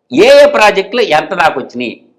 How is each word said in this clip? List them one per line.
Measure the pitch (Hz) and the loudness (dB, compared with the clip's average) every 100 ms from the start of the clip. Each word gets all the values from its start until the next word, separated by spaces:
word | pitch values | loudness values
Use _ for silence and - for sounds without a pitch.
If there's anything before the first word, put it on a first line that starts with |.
| _ | _
ఏ | 127 226 | 0 4
ఏ | 285 285 | 6 4
ప్రాజెక్టులు | 240 208 196 190 240 | 2 0 -2 -4 -4
ఎంత | 196 151 - | -2 -2 -4
దాకా | - 160 135 | -2 -2 -4
వచ్చినాయి? | 113 120 120 95 _ | -10 -10 -12 -12 _